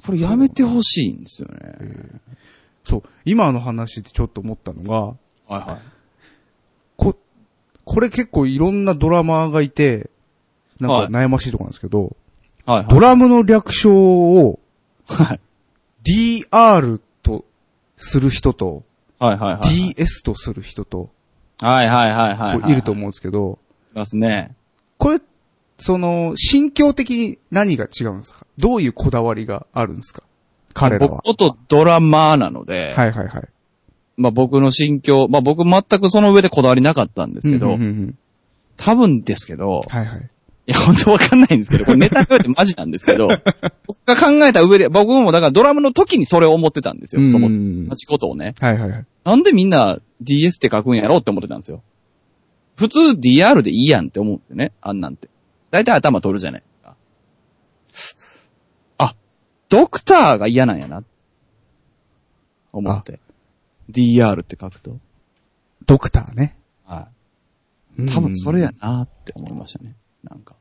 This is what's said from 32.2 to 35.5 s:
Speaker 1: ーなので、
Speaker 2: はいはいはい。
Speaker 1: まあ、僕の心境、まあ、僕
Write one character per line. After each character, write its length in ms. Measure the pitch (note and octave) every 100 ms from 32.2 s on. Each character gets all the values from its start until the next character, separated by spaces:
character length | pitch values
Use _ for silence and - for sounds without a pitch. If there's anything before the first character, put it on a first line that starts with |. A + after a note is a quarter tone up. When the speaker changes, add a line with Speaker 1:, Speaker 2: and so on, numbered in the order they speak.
| D#3
Speaker 1:
ー 40 | D3+
な 140 | F#2+
の 140 | B1+
で、 300 | - F2+ D#2 F#2+
Speaker 2:
は 100 | A2+
い 60 |
は 120 | A2
い 40 | -
は 120 | -
い。 80 | - _ _ _ _ _ _ -
Speaker 1:
ま 120 | B2
あ、 20 |
僕 300 | A2+ C3 C#3
の 80 | C3+
心 320 | B2+ D3 C#3+
境、 260 | C#3 C#3 C3+
ま 120 | C#3+
あ、 0 |
僕 220 | C3